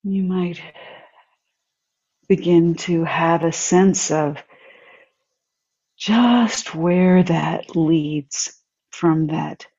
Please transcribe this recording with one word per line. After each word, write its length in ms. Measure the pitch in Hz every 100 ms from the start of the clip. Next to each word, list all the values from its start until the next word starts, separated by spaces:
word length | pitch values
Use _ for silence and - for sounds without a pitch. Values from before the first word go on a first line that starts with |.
You 200 | 202 196
might 380 | 185 185 175 165 - - - - - _ _ _ _ _ _ _ _ _ _ _ _
begin 480 | 190 175 170 170 165
to 280 | - 170
have 400 | 160 - 165 170
a 80 | 165
sense 600 | 165 - 180 190 - -
of 260 | 156 147 151 - _ - - - - _ _ _ _ _ _ _ _ _ _
just 800 | - 226 240 240 220 - - 160
where 480 | 170 180 185 185
that 520 | 180 165 156 165 - 170
leads 880 | 156 165 147 151 139 - - - _ _ _
from 360 | - 170 160 156
that 380 | 160 151 151 -